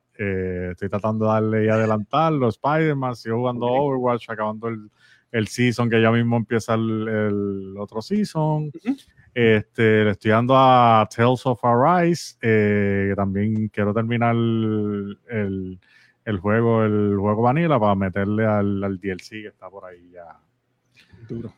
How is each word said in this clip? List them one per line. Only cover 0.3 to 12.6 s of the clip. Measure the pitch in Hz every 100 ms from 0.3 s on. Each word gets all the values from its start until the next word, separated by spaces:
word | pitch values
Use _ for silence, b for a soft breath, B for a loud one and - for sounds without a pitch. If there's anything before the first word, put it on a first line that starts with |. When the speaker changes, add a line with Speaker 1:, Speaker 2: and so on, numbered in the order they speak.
| 95 92 90 90
Speaker 1:
estoy | 87 98
tratando | 104 110 110 110
de |
darle | 110 110 110 107
y |
adelantarlo, | 110 110 110 101 143 160 151 120
Spider-Man, | - 139 156 156 139 131 117
sigo | 113 113
jugando | 123 123 120
Speaker 2:
Ok. | 131
Speaker 1:
Overwatch, | 143 131 123 117 -
acabando | 110 107 110 117
el, | 113 104 b b b b
el | 117 104
season, | - 123 113 120
que | 113
ya | 110
mismo | 117 117 117
empieza | 107 117 -
el, | 113 113 110 110
el | 110 107 104 101 98 95 98
otro | 104 110
season. | - 208 208 160 156 156 151
Speaker 2:
Ujú. | - 226 277 B B B 123
Speaker 1:
Este, | 117 107 - - 113 107 107
le |
estoy | 98 110
dando | 110 123 135
a | 131 127 120 113 107 -
Tales | 117 127 131
of | 120
Arise, | 123 120 147 180 170 170 - -
eh, | 117 110